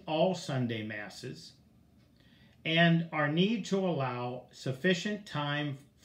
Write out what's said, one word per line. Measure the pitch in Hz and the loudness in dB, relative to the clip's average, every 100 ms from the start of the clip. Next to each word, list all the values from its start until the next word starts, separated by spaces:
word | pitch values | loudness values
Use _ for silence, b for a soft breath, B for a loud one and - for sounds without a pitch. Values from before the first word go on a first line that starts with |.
| - | -2
all | 160 185 180 | 2 2 0
Sunday | - 131 117 110 | -2 -2 0 -2
Masses, | 107 104 101 - 123 160 - - _ _ _ _ _ b b b b b | -6 -8 -10 -12 -12 -14 -18 -20 _ _ _ _ _ b b b b b
and | 156 165 170 165 165 | 0 6 6 6 2
our | 151 147 | -2 0
need | 160 196 233 | 2 2 0
to | - 190 | 0 0
allow | 185 147 131 123 123 127 - | 0 0 -2 -4 -6 -8 -12
sufficient | - 135 - 185 175 208 208 - | -8 -6 0 0 2 -2 -6 -6
time | 147 147 147 147 139 - _ | -4 -2 -2 -4 -6 -14 _